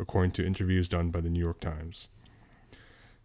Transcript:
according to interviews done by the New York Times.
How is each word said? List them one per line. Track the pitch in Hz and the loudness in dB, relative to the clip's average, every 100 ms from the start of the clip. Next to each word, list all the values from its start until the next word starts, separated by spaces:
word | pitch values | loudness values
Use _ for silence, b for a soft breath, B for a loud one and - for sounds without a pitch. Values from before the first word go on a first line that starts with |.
according | 95 98 92 | -2 2 2
to | - | 2
interviews | 90 95 92 92 87 | 0 0 2 2 2
done | 87 85 | 0 0
by | 85 | 0
the | 82 | 0
New | 85 | 0
York | 85 - | 0 -2
Times. | 90 78 80 - - - b b b b b b b b b b | -6 -6 -10 -12 -16 -18 b b b b b b b b b b